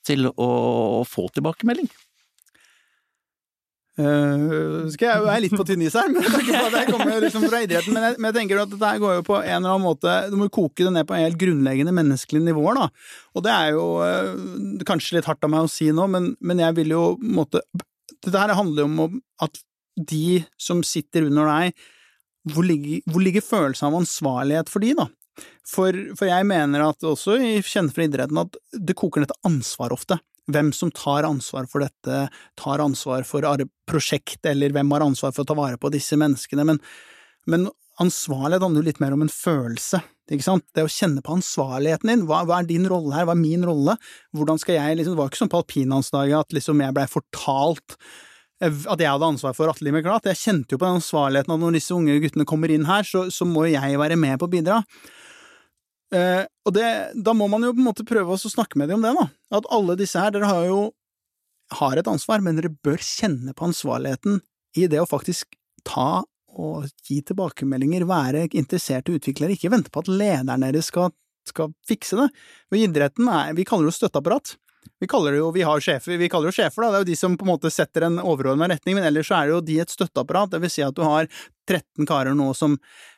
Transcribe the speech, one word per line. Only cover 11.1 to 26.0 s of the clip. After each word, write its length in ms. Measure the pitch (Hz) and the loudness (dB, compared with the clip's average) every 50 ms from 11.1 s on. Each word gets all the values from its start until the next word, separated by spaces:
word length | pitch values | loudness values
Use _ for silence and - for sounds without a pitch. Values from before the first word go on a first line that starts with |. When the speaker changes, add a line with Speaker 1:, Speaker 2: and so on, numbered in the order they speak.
| 190 | 0
Speaker 2:
helt 240 | 175 160 165 170 160 | 0 0 0 0 0
grunnleggende 560 | 190 185 170 143 135 131 135 135 143 170 185 | 2 2 2 2 2 2 2 0 0 2 2
menneskelige 540 | 175 160 143 135 127 - - 147 151 165 170 | 2 4 4 2 0 -2 -2 0 2 2 2
nivåer 320 | 160 151 147 180 240 269 | 2 2 2 2 2 2
da, 80 | 202 151 - _ - - - - - _ - 185 | 0 0 -2 _ -20 -20 -20 -20 -20 _ -6 -4
og 80 | 180 | 0
det 80 | 220 226 | 0 2
er 220 | 190 160 151 151 | 2 2 2 0
jo, 80 | 160 170 170 170 170 170 | 0 0 0 0 0 0
eh, 300 | 175 180 185 190 190 185 185 185 190 180 - 202 196 202 190 - - | 0 0 0 -2 -4 -6 -8 -10 -10 -8 -8 -8 -8 -8 -6 -2 -2
kanskje 300 | 190 165 - - 175 170 | -2 -2 -2 0 -2 0
litt 100 | 151 - | 0 0
hardt 160 | 156 - - | -2 -2 0
av 80 | 151 156 | 2 2
meg 140 | 160 160 165 | 2 2 0
å 20 | |
si 220 | - - 165 151 151 | 0 0 2 2 2
nå, 140 | 160 185 196 | 2 2 2
men, 220 | 190 185 180 175 - - - | 0 0 -2 -2 -4 -4 -4
men 200 | 175 180 180 165 | -2 0 2 2
jeg 100 | 165 165 170 | 2 2 2
vil 140 | 156 156 160 | 0 0 2
jo 80 | 165 170 170 180 226 | 2 2 2 0 0
på 80 | 220 220 | -2 -2
en 80 | 196 170 | 0 0
måte, 240 | 151 - - - - - - 175 - _ _ _ _ - - - | 0 0 -2 -2 -4 -4 -8 -10 -10 _ _ _ _ -20 -20 -10
dette 160 | - 185 180 | -4 -2 0
her 200 | 190 202 214 202 190 | 2 2 2 2 2
handler 240 | 208 175 147 147 143 | 0 0 0 0 0
jo 80 | 147 | 0
om 120 | 156 160 160 | 0 0 -2
å, 20 | 165 185 262 - _ _ - 160 | -2 -2 -8 -12 _ _ -6 -6
at 160 | 160 - - - _ _ _ _ _ _ - 156 - | -6 -6 -10 -20 _ _ _ _ _ _ -10 -8 -6
de 300 | 156 156 156 175 180 180 160 - _ - | -4 -2 0 2 2 2 0 -2 _ -12
som 240 | - - 175 175 160 | -6 -2 -2 -2 -2
sitter 460 | - - 165 143 - - 170 156 147 | -2 -4 -6 -6 -2 0 0 2 4
under 160 | 143 151 151 151 147 | 4 4 4 4 2
deg, 340 | 156 175 180 - - - - _ _ _ _ _ _ _ _ _ _ - 160 | 2 2 0 -2 -6 -12 -20 _ _ _ _ _ _ _ _ _ _ -12 -4
hvor 160 | 147 160 175 | 0 0 2
ligger, 320 | 185 165 147 143 147 156 185 - | 2 2 0 0 -4 -6 -6 -4
hvor 160 | 175 156 180 190 | -2 0 2 2
ligger 240 | 190 175 208 - | 4 2 2 0
følelsen 460 | - 233 208 156 135 131 - 147 143 151 | 0 0 0 2 0 0 0 0 0 0
av 80 | 175 175 | 0 0
ansvarlighet 720 | - - - 160 135 127 127 135 139 147 160 160 - - | -2 -2 -2 -2 -2 -2 0 0 0 0 0 -2 -2 -2
for 80 | 202 208 | 0 0
de 80 | 233 294 339 | 2 2 2
da? 80 | 185 - - _ _ _ _ - - - - _ _ | 0 -2 -6 _ _ _ _ -20 -20 -20 -20 _ _
For, 300 | - - - 190 185 180 185 | -6 -2 2 2 2 2 0